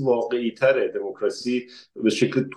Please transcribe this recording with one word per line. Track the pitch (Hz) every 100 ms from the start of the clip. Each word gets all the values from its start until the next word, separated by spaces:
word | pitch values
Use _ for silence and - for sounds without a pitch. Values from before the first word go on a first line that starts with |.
واقعی | 135 120 117 120 117
تره، | - 135 131 95
دموکراسی | 104 98 92 101 101 120 123 - - - -
به | 110
شکل | 110 120 135 123